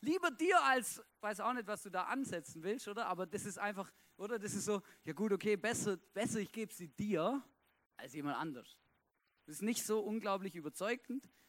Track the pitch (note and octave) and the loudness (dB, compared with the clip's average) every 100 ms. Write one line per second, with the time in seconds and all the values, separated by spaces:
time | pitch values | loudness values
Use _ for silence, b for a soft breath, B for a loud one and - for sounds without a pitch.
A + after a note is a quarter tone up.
0 | A3+ F4+ F4 B3 E4 F4+ C#4 B3+ - - | 0 2 2 2 6 6 8 6 2 -6
1 | A3 _ G#3 G3+ G#3 B3 G3+ G#3 G3+ F#3 | -12 _ -4 0 0 0 -2 -6 -4 -2
2 | F3+ B3+ C4 F3 D#3 E3 E3 A#3 - G#3 | 0 0 -2 -4 -6 -6 -4 -2 -4 -4
3 | G#3+ F3+ F#3 G3+ G#3 F#3+ G3+ G3 F#3+ b | -2 -2 -2 -4 -6 -2 -2 -2 -8 b
4 | b - G3+ A#3 G3+ G3+ G3+ G3+ B B | b -10 -4 -4 -2 -2 0 0 B B
5 | - D#3 G#3+ F#3+ G#3 G3+ G#3+ A#3 G#3 F#3 | -8 0 2 2 2 2 2 2 2 0
6 | - F#3+ A3+ A3+ F#3 A3 G#3+ - F3 - | -2 -2 0 0 -2 -4 -6 -8 -10 -4
7 | G#3 F3 E3+ C4+ - _ _ _ _ - | 2 4 4 2 -4 _ _ _ _ -16
8 | C3 D3+ D3 B2 D#3+ B2+ A2 - _ _ | -10 -4 -2 -2 -2 -6 -10 -20 _ _
9 | _ _ _ _ - D3+ G3+ A#3+ - G#3+ | _ _ _ _ -14 -2 0 0 2 0
10 | G#3 A3 G#3 G3 G3 F3 D3+ - G3+ B3+ | 2 0 0 0 -2 -6 -8 -4 -2 -2
11 | - B3+ - b | -4 -6 -8 b